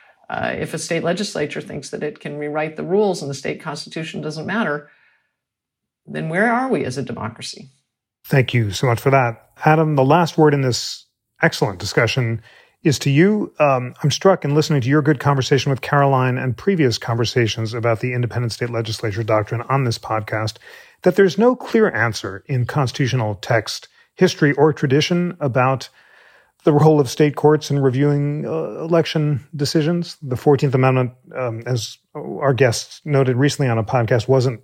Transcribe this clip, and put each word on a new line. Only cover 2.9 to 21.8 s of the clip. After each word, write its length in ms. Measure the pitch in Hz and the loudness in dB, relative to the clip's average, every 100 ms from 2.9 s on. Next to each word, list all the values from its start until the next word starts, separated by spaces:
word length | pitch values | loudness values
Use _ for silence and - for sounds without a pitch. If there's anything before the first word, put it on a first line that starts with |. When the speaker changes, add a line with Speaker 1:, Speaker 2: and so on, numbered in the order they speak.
| 196 208 165 | 0 0 -2
Speaker 1:
and 80 | 139 | -6
the 40 | |
state 280 | 135 160 147 | -8 -8 -8
constitution 580 | 160 151 - 165 160 - | -10 -12 -10 -10 -10 -8
doesn't 240 | 151 151 | -8 -8
matter, 460 | 160 208 185 147 - _ _ _ _ _ _ _ _ _ _ _ | -6 -4 -4 -4 -8 _ _ _ _ _ _ _ _ _ _ _
then 240 | - 156 160 | -14 -8 -4
where 220 | 170 233 | 0 2
are 180 | 233 262 | 0 0
we 160 | 175 | -2
as 140 | 127 135 | -2 -6
a 40 | |
democracy? 680 | 127 - 107 110 - - - _ _ _ _ _ - | -8 -8 -8 -10 -14 -16 -20 _ _ _ _ _ 0
Speaker 2:
Thank 260 | 143 123 | 2 2
you 180 | 120 104 | 0 -2
so 160 | 90 131 | -2 0
much 140 | 117 | 0
for 100 | 139 | 2
that. 400 | 135 120 113 _ _ | 2 2 -4 _ _
Adam, 320 | 151 156 156 147 | 2 2 2 2
the 80 | |
last 320 | 131 160 175 - | 4 4 4 4
word 160 | 151 | 4
in 80 | 143 | 4
this 460 | 131 117 - - _ _ _ _ | 0 -2 -6 -12 _ _ _ _
excellent 380 | 165 - 123 90 | -2 0 -2 -2
discussion 640 | 104 - 113 - 117 113 - - _ _ | -4 0 0 0 -2 -4 -8 -20 _ _
is 160 | 165 131 | -2 0
to 100 | 147 | 2
you. 420 | 139 190 214 - - | 4 4 2 -2 0
Um, 360 | 147 131 123 - | 2 2 -4 -4
I'm 80 | 147 | -2
struck 340 | - 190 180 | 2 2 2
in 100 | 143 | 2
listening 280 | 147 151 147 | 0 2 0
to 60 | 120 | 2
your 140 | 151 | 2
good 160 | 147 143 | 2 0
conversation 520 | - 135 120 139 143 | 0 0 2 0 2
with 100 | 131 | -2
Caroline 580 | - 143 139 135 127 127 | 0 2 4 2 2 0
and 180 | 127 120 | -4 -2
previous 400 | - 185 135 107 | 0 2 2 0
conversations 800 | - 117 113 127 113 - 110 | -4 -2 0 0 0 -2 -6
about 260 | 120 117 113 | -2 -2 0
the 120 | 127 | -2
independent 400 | 123 120 120 120 | -4 -4 -4 -6
state 180 | - 120 | -4 -6
legislature 520 | 117 110 110 110 98 | -4 -6 -6 -6 -4
doctrine 400 | 110 110 101 117 | 0 0 0 -4
on 220 | 120 135 | -2 0
this 140 | 127 110 | 0 -4
podcast 580 | - 110 107 110 107 - - - - _ | -4 -6 -4 -4 -6 -8 -18 -20 -20 _
that 140 | 180 180 | 0 4
there's 220 | 196 190 | 4 4
no 180 | 240 254 | 2 2
clear 340 | - 226 | 0 2